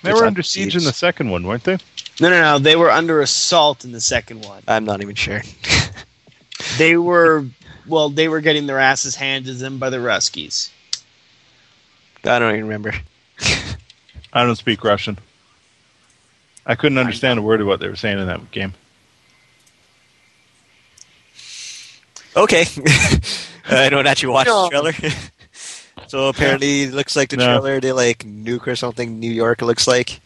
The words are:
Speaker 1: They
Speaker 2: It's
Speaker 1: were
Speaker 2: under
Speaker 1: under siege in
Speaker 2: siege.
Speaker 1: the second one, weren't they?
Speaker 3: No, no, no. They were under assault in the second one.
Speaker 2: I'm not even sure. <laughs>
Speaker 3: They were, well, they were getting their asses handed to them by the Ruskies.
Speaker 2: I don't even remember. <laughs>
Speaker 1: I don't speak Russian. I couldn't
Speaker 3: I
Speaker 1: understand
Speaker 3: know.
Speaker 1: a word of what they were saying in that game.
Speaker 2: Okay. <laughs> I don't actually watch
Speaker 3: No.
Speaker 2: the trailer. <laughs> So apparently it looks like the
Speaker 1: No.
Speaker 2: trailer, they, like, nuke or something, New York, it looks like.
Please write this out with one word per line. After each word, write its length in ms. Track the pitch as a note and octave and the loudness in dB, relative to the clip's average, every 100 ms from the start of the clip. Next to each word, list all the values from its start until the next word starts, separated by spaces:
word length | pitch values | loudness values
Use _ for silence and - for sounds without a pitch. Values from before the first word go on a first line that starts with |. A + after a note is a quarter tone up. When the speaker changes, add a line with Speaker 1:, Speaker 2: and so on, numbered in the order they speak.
Speaker 1:
They 80 | F3 | 4
Speaker 2:
It's 80 | A3 | 4
Speaker 1:
were 60 | A3+ | 4
Speaker 2:
under 20 | |
Speaker 1:
under 160 | F#3+ | 2
siege 320 | - - G3 F3+ | -4 -4 -2 0
in 60 | |
Speaker 2:
siege. 60 | D#3 | 0
Speaker 1:
the 40 | |
second 380 | - F3 - B2+ | 0 -2 0 -2
one, 160 | F2+ F2 | -2 -2
weren't 160 | A#2+ | -2
they? 140 | - F#3 - - - - | -2 -2 -6 -18 -18 0
Speaker 3:
No, 80 | E3+ | 4
no, 100 | F3+ | 6
no. 200 | D#3 C#3+ | 6 4
They 160 | C#3+ E3 | 4 6
were 160 | E3+ | 6
under 300 | B2+ E3 D#3 | 4 2 0
assault 640 | C3+ - - F3 D3+ C#3 B2+ | 2 0 2 4 2 0 -12
in 60 | |
the 100 | A#2 | -6
second 440 | - A#2+ - A2+ G#2 | -2 -2 -6 -16 -16
one. 160 | G2 - | -14 -2
Speaker 2:
I'm 180 | A2 G#2+ | 0 0
not 160 | G2 | -6
even 140 | G2+ G#2 | -6 -6
sure. 260 | - G#2+ - | -4 -4 -8
<laughs> 40 | - - - - - - _ _ _ _ - - A#2+ | -12 0 0 0 -10 -20 _ _ _ _ -14 -8 2
Speaker 3:
They 180 | D#3+ E3+ | 4 4
were, 500 | F3 F3 E3 D#3 C3 - - - - | 4 4 4 2 -2 -14 -20 -20 -4
well, 220 | D#3+ D3+ | 0 0
they 180 | C#3+ D#3+ | 0 0
were 120 | D#3 | 0
getting 260 | D3+ D3+ C#3+ | 0 0 0
their 120 | C3+ | 2
asses 360 | C3+ C3+ C#3 B2+ | 2 2 -4 -6
handed 320 | C3+ C3+ C3 | -4 -4 -8
to 60 | B2 | -10
them 240 | C3 C3+ | -10 -6
by 100 | C3 | -6
the 80 | B2+ | -4
Ruskies. 720 | A#2+ G2 - - D2+ - - _ _ - _ _ _ _ _ _ _ _ _ _ _ _ A#2 | -2 -2 -2 -6 -10 -8 -10 _ _ -14 _ _ _ _ _ _ _ _ _ _ _ _ -2
Speaker 2:
I 140 | A#2+ | 2
don't 120 | A#2 | 2
even 100 | G#2+ | 0
remember. 300 | G#2+ G#2+ G#2 - - _ | -4 -8 -8 -10 -14 _
<laughs> 1120 | _ - - - - - _ _ _ - - | _ -6 -4 -4 -6 -14 _ _ _ -20 -4
Speaker 1:
I 100 | A#2+ A#2+ | 0 2
don't 100 | A2+ | 0
speak 280 | - G#2 | -2 0
Russian. 360 | A2 G2+ - G2 _ _ _ _ _ _ _ _ _ _ _ _ _ - - | 0 0 -2 -10 _ _ _ _ _ _ _ _ _ _ _ _ _ -16 -4
I 100 | A#2+ | 0
couldn't 220 | D3+ C3+ | 2 2
Speaker 3:
I 40 | |
Speaker 1:
understand 340 | B2 G#2+ C3 A#2+ | -2 -2 0 0
Speaker 3:
know. 60 | |
Speaker 1:
a 20 | G#2 | 2
word 140 | A2 | 2
of 60 | G2+ | 2
what 120 | F#2+ | -2
they 80 | F#2+ | -4
were 80 | G2 | -6
saying 200 | A2 G2 | -4 -2
in 100 | F#2 | -4
that 220 | E2 - | -6 -10
game. 220 | F#2+ G2 F#2 _ _ _ _ _ _ _ _ _ _ _ _ _ _ _ _ _ _ _ _ _ _ - _ _ - - - - - - - _ - - - | -8 -8 -10 _ _ _ _ _ _ _ _ _ _ _ _ _ _ _ _ _ _ _ _ _ _ -20 _ _ -20 -20 -18 -16 -18 -20 -20 _ -20 -4 0
Speaker 2:
Okay. 300 | G#3+ E3 - - D3+ C3 - - | 4 4 2 0 2 4 4 0
<laughs> 520 | - - - - - | -2 -10 -12 -16 0
I 200 | C3 C3+ | 2 4
don't 180 | C#3 C#3 | 4 2
actually 220 | C3+ C3+ | 2 2
watch 140 | C3+ F3+ | 2 4
Speaker 3:
No. 160 | G#3+ | 2
Speaker 2:
the 60 | F3+ | 2
trailer. 240 | C#3+ D#3 | 0 -2
<laughs> 100 | D#3 D#3 - - _ _ - - - - - - | -4 -6 -6 -12 _ _ -20 -20 -20 -20 -20 -10
So 200 | C3+ C3+ | -2 -2
apparently 540 | C3 C#3+ C3+ C#3+ C#3+ | 2 0 2 2 0
it 100 | C#3 | 0
looks 220 | C3+ C#3 D3 | -4 -2 -2
like 140 | C#3 | -2
the 80 | C3 | 2
Speaker 1:
No. 80 | B2 A#2+ | 4 4
Speaker 2:
trailer, 200 | C3+ C3+ | 0 -2
they, 120 | C3 | 0
like, 280 | C3 A#2+ A#2 | 2 2 0
nuke 480 | G#2+ G#2 A2 A#2+ - | -8 -12 -8 -6 -4
or 80 | B2 | -6
something, 440 | B2 A#2 A#2+ A2+ | -6 -6 -8 -6
New 120 | A#2 | -6
York, 300 | A2+ A#2 A#2 | 0 0 2
it 20 | A#2 | 0
looks 220 | A#2 - | 0 2
like. 320 | B2 A#2+ - | 2 0 -10